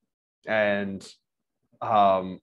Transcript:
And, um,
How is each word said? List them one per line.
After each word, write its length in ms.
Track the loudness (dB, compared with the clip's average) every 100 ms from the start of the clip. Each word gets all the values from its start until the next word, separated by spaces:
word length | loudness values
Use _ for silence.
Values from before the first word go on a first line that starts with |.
| _ _ _ _ -4
And, 600 | 0 0 0 -4 -8 -14 -20 _ _ _ _ _ -12
um, 600 | 0 4 4 4 -2 -8